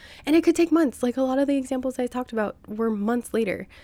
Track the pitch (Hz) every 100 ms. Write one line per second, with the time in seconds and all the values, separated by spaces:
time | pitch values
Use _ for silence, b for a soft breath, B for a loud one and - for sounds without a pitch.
0 | B B - 320 330 320 339 320 294 -
1 | 247 254 262 262 277 277 262 262 262 254
2 | 247 247 247 220 208 - - 214 226 208
3 | 202 240 - 226 214 - - B